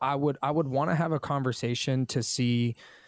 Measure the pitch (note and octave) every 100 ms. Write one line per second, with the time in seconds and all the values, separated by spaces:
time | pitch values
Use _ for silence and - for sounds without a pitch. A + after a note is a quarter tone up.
0 | C3 C#3 D3 C#3 C#3 D3+ C#3+ B2+ D#3+ E3
1 | E3 D3+ - C#3 C3 A#2 A#2+ A#2+ - C3
2 | B2+ B2+ A2 - A#2+ A#2+ A#2+ - - -